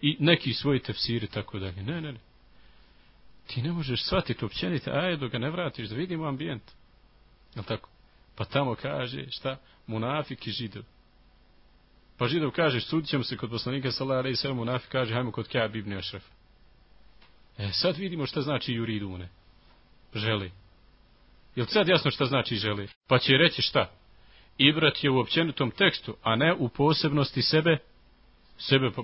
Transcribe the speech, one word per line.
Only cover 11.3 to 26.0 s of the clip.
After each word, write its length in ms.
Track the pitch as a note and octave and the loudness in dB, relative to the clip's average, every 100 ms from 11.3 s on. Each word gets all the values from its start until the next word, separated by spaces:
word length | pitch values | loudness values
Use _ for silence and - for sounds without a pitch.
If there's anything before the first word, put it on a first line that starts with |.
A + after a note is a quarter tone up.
| _ _ - - _ _ - - - | _ _ -20 -20 _ _ -20 -20 -4
Pa 100 | A#2+ | 0
židov 240 | E3 D3 | 0 0
kaže, 300 | - D#3+ B2 | 2 2 2
sudit 280 | - D#3+ D3 | 0 -2 0
ćemo 140 | C#3 | -2
se 140 | A#2 C3 | -2 -6
kod 120 | A2+ | -6
poslanika, 420 | A#2 B2 C3+ C3 | -4 -4 -2 -4
sallallahu 280 | - C3+ C3 | -4 -2 0
alejhi 140 | C3 | 0
ve 40 | A#2+ | -2
sellem, 200 | C#3+ B2+ | -2 -2
munafik 340 | A#2 B2+ - | -2 -2 -2
kaže, 220 | C3+ A#2+ | -2 0
hajmo 180 | A#2 B2 | 0 -2
kod 160 | A2 A2 | -4 -2
Ka'b 300 | B2 A2 A2 | 0 0 -2
ibn 140 | G2+ | -6
Ašrafa. 380 | G2 - G2 - - - - - - - - - - - - - - | -6 -8 -12 -16 -20 -20 -20 -20 -20 -20 -20 -20 -20 -20 -20 -20 -8
E, 120 | G2+ | -4
sad 260 | - F3 E3+ | 0 0 0
vidimo 280 | G3 E3+ C3+ | -4 -4 -2
šta 160 | D#3 | -2
znači 320 | C#3 C#3 - | -2 -2 -2
yuridune. 540 | A#2 A2+ G#2+ G2+ F2+ F2+ - - _ - - _ - - A2 | -2 -2 -2 -4 -8 -12 -16 -20 _ -20 -20 _ -20 -12 -4
Želi. 360 | A2 G#2+ F#2+ - - - _ _ _ _ - - - B2 | 0 0 -2 -12 -20 -20 _ _ _ _ -20 -20 -10 -6
Jel 100 | A#2 | 0
sad 220 | G#3+ F3+ | 2 4
jasno 240 | F3+ C#3+ | 4 2
šta 140 | - C3 | 0 2
znači 300 | B2+ - A2 | 2 0 -2
želi? 320 | G#2+ G2+ G2 - - | -2 -2 -6 -14 4
Pa 120 | B2+ | 4
će 180 | - C3 | 6 6
reći 240 | - - | 6 4
šta? 280 | - C3+ - - - - - - - - | 0 2 0 -4 -20 -20 -20 -20 -18 4
Ibrat 460 | C3+ D#3 D#3 - | 6 6 2 4
je 60 | D3 | 2
u 100 | C3 | 2
općenitom 520 | A2 E3 E3 - B2+ | 2 2 0 0 -2
tekstu, 440 | - G3 - | 4 2 2